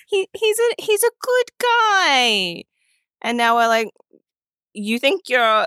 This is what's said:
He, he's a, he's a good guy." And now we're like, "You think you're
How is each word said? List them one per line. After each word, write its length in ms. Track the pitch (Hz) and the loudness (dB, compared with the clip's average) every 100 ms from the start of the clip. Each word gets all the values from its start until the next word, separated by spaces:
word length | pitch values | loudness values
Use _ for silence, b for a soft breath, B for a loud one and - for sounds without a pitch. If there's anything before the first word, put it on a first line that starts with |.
| B | B
He, 200 | 392 381 | -4 -4
he's 240 | - 440 427 | -4 -2 0
a, 240 | 466 - | -2 -2
he's 200 | - 415 | -2 0
a 80 | 466 - | 0 -2
good 260 | - 508 480 _ | -2 0 -2 _
guy." 1040 | 494 466 440 392 339 269 240 208 180 170 - _ _ _ _ _ | 0 2 2 2 2 2 2 0 -4 -8 -16 _ _ _ _ _
And 160 | - 240 | -6 -2
now 180 | 233 233 | 0 2
we're 120 | 233 | 2
like, 200 | 226 220 - _ _ _ _ _ _ _ | 0 -2 -10 _ _ _ _ _ _ _
"You 240 | - 208 233 | -12 -6 -2
think 300 | 269 381 - | 0 -2 -2
you're 380 | 247 226 214 | 0 2 2